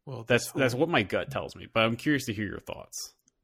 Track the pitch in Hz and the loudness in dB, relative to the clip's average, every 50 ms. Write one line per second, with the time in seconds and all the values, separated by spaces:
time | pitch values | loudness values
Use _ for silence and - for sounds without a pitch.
0 | _ 147 131 113 113 - 123 117 - - - 147 135 123 117 123 160 165 170 131 | _ -10 -10 -8 2 4 4 4 4 0 0 2 2 2 4 2 2 2 2 2
1 | 101 90 - 98 - - - 101 78 - - 95 87 - - 113 110 113 117 117 | 2 2 0 -2 -2 -2 -4 -6 -6 -6 -8 -12 -14 -2 2 4 4 4 2 0
2 | - 151 147 131 127 - 104 107 107 95 - - - - - - - - - - | 2 2 2 2 0 -2 -4 -4 -4 -4 -6 -8 -8 -10 -10 -10 -12 -12 -12 -12
3 | - - - _ _ _ _ _ | -12 -14 -16 _ _ _ _ _